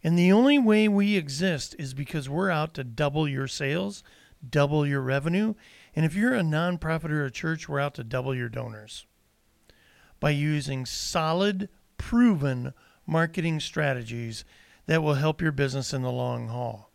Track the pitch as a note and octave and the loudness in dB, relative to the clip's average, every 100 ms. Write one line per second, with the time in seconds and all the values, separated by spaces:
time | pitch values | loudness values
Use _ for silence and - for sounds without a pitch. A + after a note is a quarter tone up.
0 | D#3+ F3 F3+ G3+ C4+ D4 A3+ G#3+ G#3+ G3+ | 4 6 8 8 8 6 6 6 4 4
1 | G3+ G3+ C#3+ C3+ F#3 D3 - - C3+ C3 | 2 0 -2 -2 -2 -2 -6 -10 -10 -8
2 | C#3 D#3+ C3+ D3+ G3 D#3+ D#3 - B2+ A2+ | -6 -6 -4 -2 0 0 -2 -6 -10 -2
3 | D3 D3 D3+ C3+ C3+ - C3+ D#3+ G3 G3+ | 0 0 -2 -2 -6 -4 -2 -2 -4 -8
4 | - - _ _ B2+ D3 C#3+ D3+ C#3+ C#3 | -20 -20 _ _ -2 2 4 4 2 0
5 | C3 C#3 D#3 F3+ A3 G#3+ - - - - | 0 0 2 2 0 -2 -12 -20 -6 0
6 | D#3+ F3+ A#3 B3 D#3+ D3+ F3 F3 D#3+ D#3+ | 0 2 2 2 2 2 0 -2 -2 -2
7 | D#3+ D3+ C#3 - D#3+ D#3+ - C#3+ C#3+ - | -2 -2 -2 -4 -4 -4 -4 -2 -2 -4
8 | A2+ B2+ C3 B2+ A#2+ A#2+ A#2 G#2+ G#2+ - | -6 -4 -2 -4 -4 -6 -8 -12 -16 -18
9 | - _ _ _ _ _ _ _ _ _ | -20 _ _ _ _ _ _ _ _ _
10 | _ _ D3 C#3+ D3+ D3+ C#3 C3+ B2+ - | _ _ 0 2 0 0 -2 -6 -6 -8
11 | - F3 D#3+ E3+ G3+ F#3+ G3+ _ _ - | -4 -2 0 2 0 0 -8 _ _ -14
12 | - A#3 A#3+ F3 C#3 B2+ C3 - _ _ | 0 4 4 4 0 -2 -6 -10 _ _
13 | - D#3+ E3 E3 E3 D#3 - - D3 B2+ | -2 0 0 -2 -2 -2 -4 -2 -2 -2
14 | A2+ A#2 A#2 A2 - - _ _ - D#3+ | -6 -8 -8 -10 -16 -20 _ _ -2 0
15 | D3+ C#3 D#3 D#3 D#3+ C#3 C#3 C3+ B2+ C3+ | 2 2 2 0 -2 0 -2 -2 -4 -4
16 | B2+ B2 B2 A#2+ A#2 A#2+ A#2+ A2 - | -2 -2 -2 -4 -6 -6 -6 -8 -16